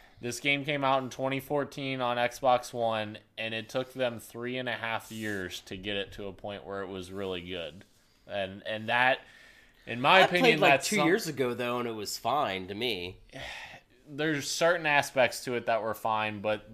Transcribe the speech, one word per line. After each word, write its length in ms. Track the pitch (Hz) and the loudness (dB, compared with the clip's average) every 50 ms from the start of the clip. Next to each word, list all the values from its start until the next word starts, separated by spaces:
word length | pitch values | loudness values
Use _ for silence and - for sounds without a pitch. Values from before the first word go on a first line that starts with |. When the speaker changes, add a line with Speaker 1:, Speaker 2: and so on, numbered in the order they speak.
| - - - - | -20 -20 -16 -10
Speaker 1:
this 200 | 120 120 120 - | -8 -8 -6 -2
game 220 | - 143 143 143 135 | 0 0 0 0 0
came 200 | 156 147 139 139 | -2 -2 0 2
out 180 | 131 135 135 | 2 2 2
in 60 | 131 117 | 0 -2
twenty 300 | - - 131 131 135 135 | -6 -4 -4 -2 -2 -4
fourteen 600 | - - 151 143 135 - - 147 139 135 135 131 | -4 -2 -2 -2 -2 -4 -6 -8 -6 -6 -4 -2
on 140 | 123 120 120 120 | -2 0 0 0
Xbox 540 | 120 120 - - 139 127 123 120 - - | 0 0 0 0 4 4 4 4 2 -2
One, 460 | - 120 117 113 110 110 107 104 107 107 - _ - - | -4 -2 0 0 0 0 -2 -4 -8 -12 -16 _ -10 -8
and 160 | 110 110 113 | -6 -4 -4
it 140 | 113 110 - | -6 -6 -4
took 220 | - 131 127 - - | -4 -4 -4 -4 -2
them 260 | 131 127 120 117 107 | 0 0 0 0 -4
three 360 | - - - 117 120 123 127 131 | -12 -12 -12 -8 -6 -4 -4 -4
and 100 | 127 123 | -4 -4
a 40 | 113 | -4
half 360 | 101 113 113 113 110 - - | -4 -4 -2 -4 -4 -4 -6
years 500 | 113 110 110 107 104 98 90 87 - - | -8 -6 -4 -4 -4 -4 -4 -6 -8 -10
to 140 | - - 101 | -12 -10 -10
get 200 | 92 92 104 101 | -8 -6 -4 -2
it 160 | 98 95 - | -4 -4 -6
to 140 | - - 104 98 | -8 -12 -12 -12
a 40 | |
point 320 | 87 - - 104 101 92 65 | -12 -10 -10 -10 -10 -10 -8
where 160 | 90 98 98 | -8 -6 -6
it 60 | 98 92 | -6 -6
was 220 | 98 95 90 92 | -6 -8 -8 -8
really 300 | 95 101 98 95 92 90 | -8 -6 -4 -4 -4 -4
good. 440 | 85 90 90 87 82 73 80 98 - _ _ _ _ _ _ _ _ - | -6 -6 -8 -6 -8 -8 -10 -14 -20 _ _ _ _ _ _ _ _ -8
And, 340 | 101 101 95 92 95 104 - | -4 -4 -4 -4 -6 -8 -6
and 220 | - 110 107 110 110 | -6 -6 -4 -2 0
that, 300 | 117 120 127 131 135 - - - - - - - - - - - _ _ - | 2 4 4 4 4 0 -2 -14 -20 -20 -20 -20 -20 -20 -20 -20 _ _ -10
in 140 | - 117 120 | -8 -4 0
my 160 | 127 151 180 190 | 4 8 8 8
Speaker 2:
I 60 | 180 | 8
Speaker 1:
opinion, 180 | - 180 175 | 8 6 4
Speaker 2:
played, 180 | 170 - 165 151 | 6 6 6 6
like, 100 | - 143 | 8 6
Speaker 1:
that's 160 | 139 131 - - | 6 6 4 2
Speaker 2:
two 80 | 214 | 2
Speaker 1:
some- 100 | 202 147 | 4 4
Speaker 2:
years 220 | 156 190 226 220 165 | 4 4 2 0 -2
ago, 260 | 139 127 131 123 120 | -2 0 0 0 0
though, 240 | 107 123 120 123 123 | -2 -2 -2 -2 -2
and 100 | 120 117 | -2 -4
it 40 | 113 | -4
was 240 | 107 101 - - - | -6 -6 -8 -6 -4
fine 500 | - 117 131 151 135 104 95 95 92 90 | -2 0 2 2 2 0 -2 -4 -4 -6
to 60 | 101 | -6
me. 420 | 104 120 123 107 90 87 90 - - - - | -4 -2 -2 -2 -2 -4 -8 -10 -12 -18 -18
Speaker 1:
<sighs> 760 | - 131 - - - - - - - - _ _ _ _ - 151 | -16 -14 -12 -12 -12 -14 -14 -16 -18 -20 _ _ _ _ -20 -12
There's 420 | 143 139 151 160 156 143 - - | -6 -2 0 0 0 0 -2 -4
certain 340 | - - 170 165 180 170 160 | 0 2 4 4 4 4 2
aspects 580 | 151 147 143 139 - - 135 123 113 - - - | 4 4 4 4 4 4 4 4 4 4 -2 -4
to 100 | 131 123 | -2 -2
it 120 | 117 117 | -2 0
that 160 | 120 113 110 | 0 0 0
were 120 | 107 113 104 | 0 -2 -4
fine, 460 | - - 113 110 110 107 107 107 104 | -2 0 0 0 2 0 -2 -2 -2
but 280 | 101 107 107 107 - - | 0 0 -2 -2 -4 -12